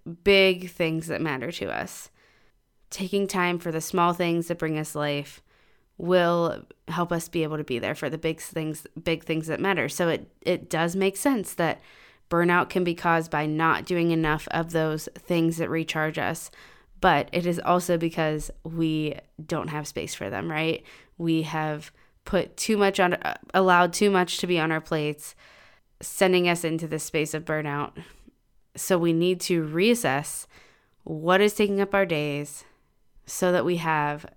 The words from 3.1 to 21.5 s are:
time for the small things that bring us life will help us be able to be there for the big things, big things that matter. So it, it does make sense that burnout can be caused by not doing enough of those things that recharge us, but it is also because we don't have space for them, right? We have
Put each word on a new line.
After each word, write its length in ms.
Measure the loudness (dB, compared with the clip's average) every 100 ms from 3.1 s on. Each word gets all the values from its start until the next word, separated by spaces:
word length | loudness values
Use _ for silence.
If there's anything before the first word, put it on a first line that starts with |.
| -2 -2
time 320 | 0 0 0
for 120 | -4
the 100 | -6
small 320 | -2 0 2
things 340 | 2 0 0 -2
that 120 | -2
bring 200 | -2 -2
us 160 | -4 -4
life 460 | -2 -2 -6 -14 _ _ _ _ _ -8
will 680 | 2 4 4 2 0 -2 -12 -20 -8
help 240 | -4 -2
us 160 | -2 -4
be 160 | -4
able 140 | -4 -4
to 60 |
be 160 | -4 -4
there 160 | -4 -4
for 140 | -6
the 80 | -4
big 220 | -4 -6
things, 480 | -8 -6 -6 -8 -12 -8
big 200 | -4 -4
things 240 | -2 -4 -2
that 120 | -2
matter. 300 | 0 0 -2
So 180 | 0 0
it, 240 | 0 -4 _
it 280 | -2 -2 -2
does 260 | -2 -2 0
make 220 | 0 0
sense 360 | 0 0 -2 -2
that 260 | -2 -2 -10 -20 -20 _ -2
burnout 400 | 2 4 4 2
can 140 | 0
be 120 | 0 0
caused 340 | 2 2 2
by 160 | -2 -2
not 400 | 0 2 2 0
doing 260 | 0 2
enough 360 | 2 2 0 -2
of 200 | -4 -2
those 380 | 0 0 -2 -8 -12
things 420 | -2 2 2 2
that 120 | -2
recharge 480 | -2 -2 -2 -2 -2
us, 320 | -4 -4 -8 -18 -20 -20 _ 0
but 300 | 4 4 2
it 140 | -2 -2
is 140 | -2
also 380 | 2 2 2 0
because 520 | 0 -2 -2 -2 -6 -12
we 520 | -8 -2 0 0 -4 -6 -14 -16 -6
don't 220 | -6 -4
have 200 | -6 -8
space 280 | -8 -8 -8
for 140 | -8
them, 200 | -6 -4
right? 340 | -2 -2 -2 -8 -20 -20 -6
We 260 | 0 0
have 480 | 0